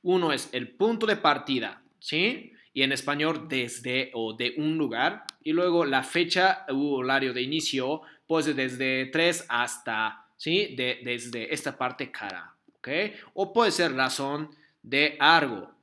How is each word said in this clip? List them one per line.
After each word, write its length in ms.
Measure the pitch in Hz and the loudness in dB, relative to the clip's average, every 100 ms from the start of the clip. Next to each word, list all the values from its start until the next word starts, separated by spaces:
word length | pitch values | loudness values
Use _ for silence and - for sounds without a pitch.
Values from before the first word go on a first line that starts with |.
Uno 300 | 175 185 165 | 4 4 4
es 160 | 135 - | 0 -2
el 240 | 127 120 - | -6 -6 0
punto 300 | 214 226 220 | 2 2 0
de 120 | 208 | 4
partida, 640 | 156 139 - 131 104 - _ _ | 4 2 0 -2 -2 -10 _ _
¿sí? 540 | - 151 202 311 - - _ | -4 0 0 -2 -12 -20 _
Y 80 | 131 | 0
en 100 | 135 | 2
español, 560 | 135 - 147 156 156 156 | 2 0 0 0 0 -4
desde 640 | 135 120 120 127 127 127 120 | -4 -4 -6 -4 -2 -2 -4
o 180 | 110 | -6
de 220 | 110 123 151 | -2 -4 -2
un 200 | 151 160 | -2 -2
lugar. 460 | 139 113 147 208 - _ | -2 0 0 0 -16 _
Y 80 | 156 | -2
luego 340 | 165 180 170 147 | 2 4 2 2
la 160 | 135 | 0
fecha 640 | 135 170 170 180 190 - - | 0 0 2 4 4 2 -2
u 260 | 135 147 139 | -2 0 0
horario 360 | 127 135 131 | 2 2 0
de 100 | 123 | -2
inicio, 580 | 131 156 151 135 127 151 - - _ | -2 -2 -2 -2 -2 -4 -8 -20 _
pues 220 | 165 151 135 | 0 2 0
desde 500 | 131 123 131 131 131 | -2 -2 0 0 0
tres 380 | 151 170 170 - | 2 2 0 -2
hasta, 760 | 120 123 - - 110 110 - _ _ | -2 -2 -4 -4 -2 -2 -4 _ _
¿sí? 380 | 151 180 202 131 | 0 0 0 -2
De, 260 | 127 - | -4 -4
desde 500 | 123 120 120 117 110 | -4 -6 -6 -10 -6
esta 240 | 147 143 - | -6 -6 -4
parte 320 | 127 - 139 | -6 -4 -10
kara, 440 | - 104 92 82 _ _ _ | -10 -10 -10 -14 _ _ _
¿ok? 100 | 123 156 208 - - - | -6 -4 -4 -8 -12 -4
O 180 | 196 | 0
puede 160 | 233 220 | 4 4
ser 220 | - 170 | 4 0
razón 560 | 131 131 - 139 147 151 - _ _ | 2 0 0 -4 -4 -8 -14 _ _
de 360 | 107 135 147 147 | -2 2 2 4
algo 520 | 147 165 139 104 87 _ | 6 6 4 -4 -10 _